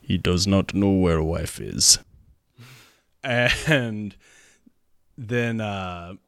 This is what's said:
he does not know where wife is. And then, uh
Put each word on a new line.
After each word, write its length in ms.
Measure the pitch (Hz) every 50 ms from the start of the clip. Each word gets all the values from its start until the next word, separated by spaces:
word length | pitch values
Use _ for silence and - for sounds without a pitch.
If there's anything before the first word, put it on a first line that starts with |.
he 180 | _ - 95 92
does 280 | 80 - 90 87 90
not 280 | 101 98 98 95 - -
know 160 | 95 101 101
where 320 | 98 95 92 87 82 80
wife 380 | 80 78 85 85 78 76 - -
is. 380 | - 50 50 - - - - - - _ _ - - _ _ _ _ _ _ _ - - - - - _ _ _ _ _ _ _
And 920 | - 139 123 120 120 127 - - - 156 160 139 123 117 107 107 107 104 - - _ _ _ - _ _ _ _ _ _ _ _ _ _ _ _ _ _ _
then, 440 | - 131 104 123 120 120 117 117 113
uh 540 | 110 104 101 98 95 92 90 87 85 87 95 - _